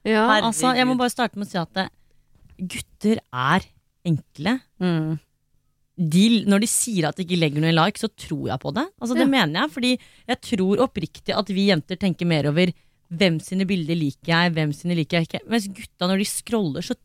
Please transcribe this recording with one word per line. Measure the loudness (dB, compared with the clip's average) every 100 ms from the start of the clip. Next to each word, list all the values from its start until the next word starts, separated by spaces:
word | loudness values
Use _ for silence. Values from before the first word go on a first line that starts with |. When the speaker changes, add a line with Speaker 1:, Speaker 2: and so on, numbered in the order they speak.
| -2
Speaker 1:
Ja. | 2 4
Speaker 2:
Herregud. | 4 2
Speaker 3:
Altså, | 0 0 2
jeg | 2
må | 2
bare | 0
starte | 0 -4 -4
med | -6
å |
si | -6
at, | -4 -4 -6
eh, | -10 _ _ _ _ -20 -14
gutter | -10 -10 -14 _ 0 0
er | -2 -2 2 2 0 _ _ _ -2
enkle. | -2 -4 -6 -2 -2 -6 _
Speaker 2:
Mm. | -2 0 -2 -6 -10 _ _ _ _ _ _ -4
Speaker 3:
De, | 0 4 4 4 4
når | 2
de | 2
sier | -2 -2 0 -2
at | -2
de | -4
ikke | 0
legger | 0 2
noe | 2
i | 2
like, | 2 0
så | -8
tror | -8 -10 -8 -6
jeg | -6
på | -4 -4
det. | -6 -6
Altså, | -4 2
det | 2
Speaker 1:
Ja. |
Speaker 3:
mener | 4 2 0
jeg, | -2
fordi | -2 0 -2 -4 -18 -6
jeg | -6
tror | -2 0 2 2 0
oppriktig | -2 -8 -8 -4 -4
at | -2
vi | 0 2
jenter | 2 -2 -4
tenker | -2 0 0
mer | 2 2
over | 2 2 0 _ _ _
hvem | 0 2 2
sine | -2 -2 0
bilder | 0 0 -2
liker | -2 -4 0
jeg, | 2 2
hvem | 2 -2 -2
sine | -2 -2
liker | 0 0
jeg | -2
ikke. | -6 -4
Mens | -2 -2
gutta, | -10 -18 _ -2
når | 0
de | -2
scroller, | -6 -4 -2 -2 -4
så | -6 -8